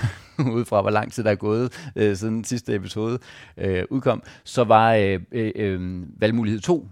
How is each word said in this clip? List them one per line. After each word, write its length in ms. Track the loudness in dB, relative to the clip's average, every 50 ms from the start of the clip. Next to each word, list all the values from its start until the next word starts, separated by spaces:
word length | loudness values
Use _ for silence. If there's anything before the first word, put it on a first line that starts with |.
| -4 -6 -6 -8
<laughs> 380 | -20 -14 -4 -2 0 0 0 0
ud 80 | -2
fra 160 | 2 2 2
hvor 80 | 2 4
lang 220 | 2 0 -2 -2
tid 120 | -6 -2 0
der 80 | 0
er 40 | 0
gået, 560 | 0 0 0 0 0 0 -4 -6 -10 -16 -10 -2
øh, 200 | 0 2 2 2
siden 280 | 0 -4 -4 -4 -4 -4
sidste 320 | -6 -6 -6 -4 -4 -4
episode, 440 | -4 -4 -6 -6 -6 -4 -4 -4 -6 -8 -14 -20 -20 -20 -20 -12 -6
øh, 280 | -4 -2 -2 -2 -2 -2
udkom, 340 | -4 -2 0 0 -2 -2 -4 -16 -20 -20 _
så 200 | -6 0 0 4
var, 300 | 6 8 6 8 6 6
øh, 260 | 4 4 2 0 -2 -4 -6
øh, 200 | -6 -4 -4 -4 -4
øh, 460 | -2 -2 -2 -2 -2 -4 -6 -6 -8 -10 -12 -6 -2
valgmulighed 380 | 0 0 2 2 0 0 -2 -2
to 280 | 0 0 0 0 0 -8